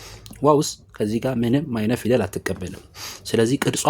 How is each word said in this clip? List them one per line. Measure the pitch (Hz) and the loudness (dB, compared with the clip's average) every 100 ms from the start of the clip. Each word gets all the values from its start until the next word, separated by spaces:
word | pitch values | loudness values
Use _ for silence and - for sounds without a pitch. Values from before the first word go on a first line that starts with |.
| - - - - | -20 -18 -18 0
ዋውስ | 156 147 156 - - | 4 4 4 -4 -14
ከዚህ | - 107 113 | -6 -2 -2
ጋ | 127 123 | -2 0
ምንም | 117 135 151 117 | 2 2 0 -2
አይነት | 107 120 | 0 0
ፊደል | 110 123 | 2 2
አትቀበልም። | 98 - - 92 87 - - - - - | 2 -4 -6 -6 -8 -12 -18 -16 -14 -14
ስለዚህ | - 110 113 139 | -2 2 2 2
ቅርጿ | - - - | 0 0 2